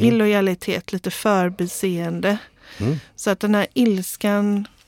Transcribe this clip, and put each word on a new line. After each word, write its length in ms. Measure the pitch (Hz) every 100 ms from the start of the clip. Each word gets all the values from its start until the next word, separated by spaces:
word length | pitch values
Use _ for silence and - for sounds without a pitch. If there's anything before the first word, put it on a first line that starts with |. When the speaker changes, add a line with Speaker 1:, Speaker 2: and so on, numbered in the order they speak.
| 226
Speaker 1:
illojalitet, 840 | 233 214 202 196 180 - 175 -
lite 180 | 185 185
förbiseende. 1300 | - 220 196 180 185 180 - 190 170 170 170 185 208 - _ - -
Speaker 2:
Mm. 180 | 107 151 - -
Speaker 1:
Så 140 | -
att 100 | 190
den 140 | 208
här 120 | 208 -
ilskan 920 | - 233 190 185 - 208 202 202 202 208 _